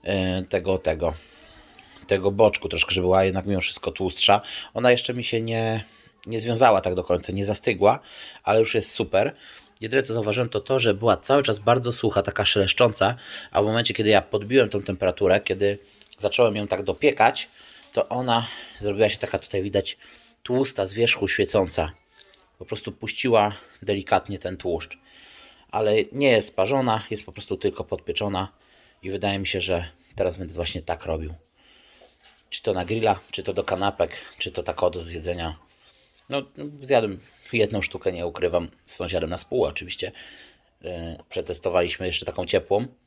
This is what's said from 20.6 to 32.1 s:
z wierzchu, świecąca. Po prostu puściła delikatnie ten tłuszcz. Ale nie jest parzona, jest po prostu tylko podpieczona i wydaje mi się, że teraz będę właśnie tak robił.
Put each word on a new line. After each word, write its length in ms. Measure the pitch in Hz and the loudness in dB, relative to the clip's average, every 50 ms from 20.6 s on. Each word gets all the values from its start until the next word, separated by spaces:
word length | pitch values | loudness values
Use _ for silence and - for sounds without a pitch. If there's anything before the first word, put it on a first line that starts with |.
| 135 - - - 95 | 0 -2 -2 -4 -6
z 80 | 90 92 | -4 0
wierzchu, 340 | 107 117 127 135 - 101 | 2 2 2 2 0 0
świecąca. 640 | 92 - - 98 - - 104 95 85 - - 78 76 - _ _ _ _ - - _ _ _ _ _ _ _ | -2 0 0 0 2 2 2 2 2 0 -2 -2 -4 -6 _ _ _ _ -20 -20 _ _ _ _ _ _ _
Po 60 | - | -12
prostu 260 | - 110 107 - 113 | -10 -10 -10 -10 -14
puściła 640 | 101 _ - 107 - - - 127 117 110 104 104 101 - - - - _ | -14 _ -12 -10 -8 -4 0 4 4 4 4 2 0 -6 -18 -20 -20 _
delikatnie 580 | 101 101 101 98 95 - 110 92 - - 101 92 | -4 -4 -4 -4 0 2 0 0 0 -2 -10 -8
ten 180 | - 92 92 | -8 -8 -10
tłuszcz. 400 | 80 - 92 85 78 - - - _ _ _ - - - - - - - - - _ _ _ | -6 -4 -4 -4 -4 -6 -10 -18 _ _ _ -20 -20 -20 -20 -20 -20 -20 -20 -20 _ _ _
Ale 220 | - 107 110 107 107 110 98 - | -2 0 2 4 4 2 2 0
nie 200 | - 135 143 135 | -2 2 4 4
jest 240 | 120 107 98 - _ | 4 4 2 0 _
parzona, 480 | - 95 107 139 135 131 123 110 110 - - | 0 0 2 2 0 2 2 0 -2 -2 -6
jest 160 | 110 107 - | -10 -10 -10
po 60 | - | -14
prostu 260 | - - - - 95 | -16 -16 -8 -6 -6
tylko 260 | 92 - 101 - - 90 | -2 -2 -2 -2 -2 -6
podpieczona 680 | - - - _ - - - 107 101 98 92 95 95 _ _ _ _ _ _ _ _ _ _ - | -6 -6 -8 _ -6 -4 -4 -4 -2 -2 -4 -4 -6 _ _ _ _ _ _ _ _ _ _ -10
i 60 | 95 | -8
wydaje 300 | 98 98 98 101 98 98 | -6 -2 -2 -2 -2 -2
mi 80 | 98 | -4
się, 140 | - - 95 | -4 -4 -4
że 280 | 87 - 90 87 85 82 _ _ _ _ _ | -2 0 -2 -2 -2 -6 _ _ _ _ _
teraz 220 | - 98 90 - | -2 -2 -2 -2
będę 160 | 95 92 85 82 | -6 -12 -10 -6
właśnie 280 | 87 87 - - 85 | -6 -6 -4 -6 -8
tak 240 | 80 - 82 80 - | -6 -6 -8 -8 -4
robił. 280 | 82 80 78 80 78 80 - _ _ _ _ _ _ _ _ _ _ _ _ - _ | -6 -6 -4 -6 -8 -10 -14 _ _ _ _ _ _ _ _ _ _ _ _ -20 _